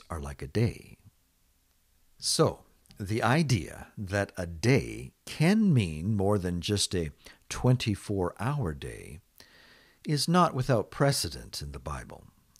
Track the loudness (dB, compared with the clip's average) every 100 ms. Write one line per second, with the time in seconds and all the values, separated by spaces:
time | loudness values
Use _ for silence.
0 | -4 -8 -8 -10 -4 0 0 -2 -14 -20
1 | -20 _ _ _ _ _ _ _ _ _
2 | _ _ -4 2 2 0 -14 _ _ -12
3 | -4 0 2 2 4 2 0 -12 -16 -12
4 | -2 0 -2 -4 -8 -2 2 2 2 -8
5 | -12 -16 -18 0 4 4 6 4 4 -2
6 | -2 0 2 2 0 -2 0 0 0 -2
7 | -4 -8 -20 -20 _ -2 2 2 2 -4
8 | -4 -2 -2 -2 -4 -2 -4 -4 -10 -12
9 | -14 -18 _ _ -20 -20 -20 -20 _ _
10 | -4 -2 2 4 4 2 2 2 2 2
11 | 2 2 -2 -6 -12 -12 -10 -10 -10 -10
12 | -10 -18 -20 _ _ _